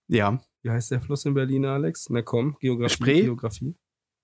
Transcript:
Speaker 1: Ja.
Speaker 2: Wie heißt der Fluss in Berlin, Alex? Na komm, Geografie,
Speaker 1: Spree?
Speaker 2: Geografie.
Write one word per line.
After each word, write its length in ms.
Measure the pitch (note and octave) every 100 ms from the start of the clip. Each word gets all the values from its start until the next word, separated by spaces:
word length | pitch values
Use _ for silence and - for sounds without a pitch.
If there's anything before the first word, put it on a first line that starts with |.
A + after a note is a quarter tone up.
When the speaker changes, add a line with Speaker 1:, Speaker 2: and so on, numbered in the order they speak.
| -
Speaker 1:
Ja. 340 | A2+ G2+ B2 - _
Speaker 2:
Wie 80 | A#2
heißt 220 | A#2 A#2
der 100 | B2
Fluss 240 | - C#3+ D3
in 80 |
Berlin, 320 | C#3 C3 C3+ C3+
Alex? 440 | C#3 D#3+ E3 -
Na 120 | A#2+
komm, 340 | A2+ A#2+ C#3 C#3+
Geografie, 340 | C3 A#2+ A#2+
Speaker 1:
Spree? 280 | - B2 D3+
Speaker 2:
Geografie. 520 | G#3+ A2+ A2+ - C3+ - _ _ _ _